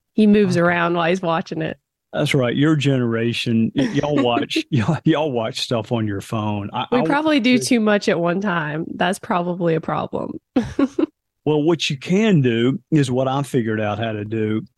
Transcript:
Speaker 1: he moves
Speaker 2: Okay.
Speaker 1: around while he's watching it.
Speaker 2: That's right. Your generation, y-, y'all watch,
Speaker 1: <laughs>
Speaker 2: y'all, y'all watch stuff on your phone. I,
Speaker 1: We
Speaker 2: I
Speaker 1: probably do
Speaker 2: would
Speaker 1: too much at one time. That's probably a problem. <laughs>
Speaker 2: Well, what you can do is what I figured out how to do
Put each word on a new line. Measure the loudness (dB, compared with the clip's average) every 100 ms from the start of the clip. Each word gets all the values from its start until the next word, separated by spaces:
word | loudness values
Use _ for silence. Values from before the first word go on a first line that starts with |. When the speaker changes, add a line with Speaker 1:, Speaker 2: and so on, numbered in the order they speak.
| _
Speaker 1:
he | 2 4
moves | 6 4 2
Speaker 2:
Okay. |
Speaker 1:
around | 2 2 0
while | 0 0
he's | -2
watching | -2 -4 -4 -6
it. | -6 -8 _ _ _
Speaker 2:
That's | -4 0
right. | 2 2 2
Your | 2 2
generation, | 2 2 0 0 -2 -2 0 0 0
y-, | 0
y'all | -2 0 0 0
watch, | 0 0 -2 -4
Speaker 1:
<laughs> | -2
Speaker 2:
y'all, | 0 0 0
y'all | 2 0 0
watch | -2 -4 -4
stuff | -2 -2 -2
on | -2 -2
your | -4
phone. | -6 -4 -4 -4 -4
I, | -6 -2
Speaker 1:
We | 0
Speaker 2:
I |
Speaker 1:
probably | 0 0 2 2
do | 2
Speaker 2:
would | 2
Speaker 1:
too | 2 2
much | 2 2 2
at | 0
one | 0 -2
time. | -2 -2 -4 -6 -6
That's | -4 -2 -2
probably | -4 -4 -2 -2 -2 -2
a |
problem. | -2 -6 -6 -6 -8 -10 -6 -4
<laughs> | -2 0 -2 -2 -4 _ _ _
Speaker 2:
Well, | -2 2
what | 2 0 0
you | -6
can | 0 2 4 4
do | 4 2 2 0 0
is | 2 2
what | 0 0
I | -2
figured | -2 -2 0 -2
out | -2 -2
how | -4
to | -6
do | -4 -2 -2 -2 -6